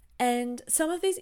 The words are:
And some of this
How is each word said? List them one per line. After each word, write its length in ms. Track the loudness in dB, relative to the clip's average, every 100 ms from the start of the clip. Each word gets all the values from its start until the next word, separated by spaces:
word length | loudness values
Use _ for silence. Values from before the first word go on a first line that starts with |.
| -10 0
And 420 | 0 2 -2 -6 -2
some 220 | 0 0
of 120 | 0
this 160 | 0 0